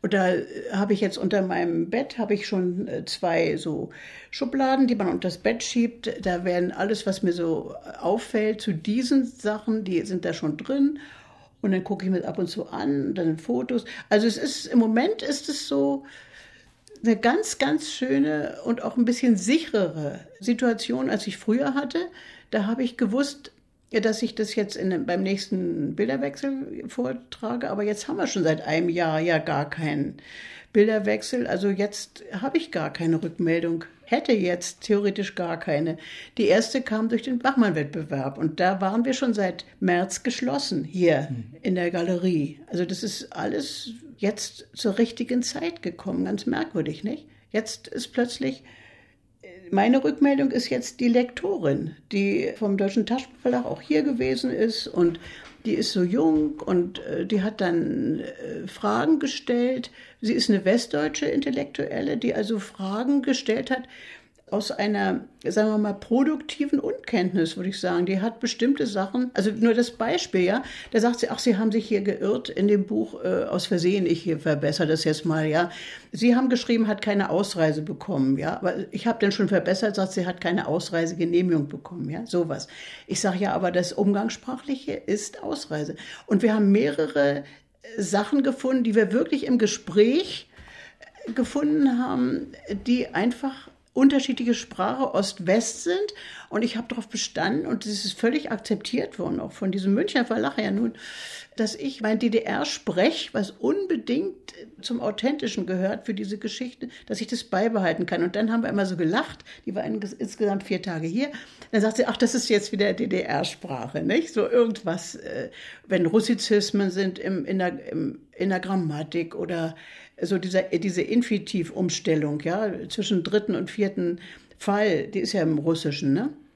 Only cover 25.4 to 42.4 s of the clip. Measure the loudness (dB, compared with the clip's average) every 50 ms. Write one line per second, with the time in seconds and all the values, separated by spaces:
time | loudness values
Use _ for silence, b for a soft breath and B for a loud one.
25.4 | -2 -2 -2 -2 0 -2 -2 -2 -2 -4 0 -2 0 0 0 -2 -2 -4 -4 -4
26.4 | -4 -4 -4 -4 -6 -8 -10 -12 -12 -8 -6 -4 -4 -4 -4 -8 -10 _ -14 -8
27.4 | -6 -4 -4 -4 -4 -4 -2 -2 -2 -2 -2 -4 -4 -6 -2 -2 -2 -2 0 2
28.4 | 2 2 2 0 -2 -2 0 0 2 0 0 2 0 2 2 2 2 2 2 0
29.4 | 0 0 -2 -2 -2 -4 -6 -4 -4 -2 -2 -2 -4 -4 -6 B B B B B
30.4 | B B B B B B 4 4 6 6 4 2 2 0 0 0 -2 -4 -2 -2
31.4 | 0 0 -2 0 0 0 2 0 0 -2 -2 -8 -12 -14 _ -20 -16 -10 -8 -6
32.4 | -4 0 0 0 -2 0 -4 -4 -4 -4 -4 -2 0 2 2 2 0 -4 -2 0
33.4 | 2 2 2 2 2 0 -2 -2 -4 -10 -18 _ -2 0 0 0 4 4 4 4
34.4 | 4 0 0 -2 -4 -10 -10 _ 0 2 2 4 4 0 0 0 -4 -6 -4 -4
35.4 | -4 -4 -4 -4 -2 0 0 2 2 0 -2 -4 B B B B B B B 0
36.4 | 4 6 6 4 4 2 -2 -4 -2 -2 -2 -2 0 0 0 -2 -2 -2 -4 0
37.4 | 0 2 4 4 4 4 4 0 -2 -4 -4 -8 -6 -4 -4 -2 -2 -4 -4 -2
38.4 | -4 -2 0 2 2 2 2 2 0 0 0 0 0 0 0 0 0 0 2 2
39.4 | 0 -2 -2 -6 -14 B B B 2 2 2 2 0 -2 -4 -4 -4 -4 -2 -2
40.4 | -2 -2 -2 -2 -2 -2 -2 -2 -4 -4 0 4 4 4 4 4 0 -2 -6 -8
41.4 | -8 -12 -14 -6 -2 0 0 0 0 0 -2 -2 0 0 0 2 2 2 2 2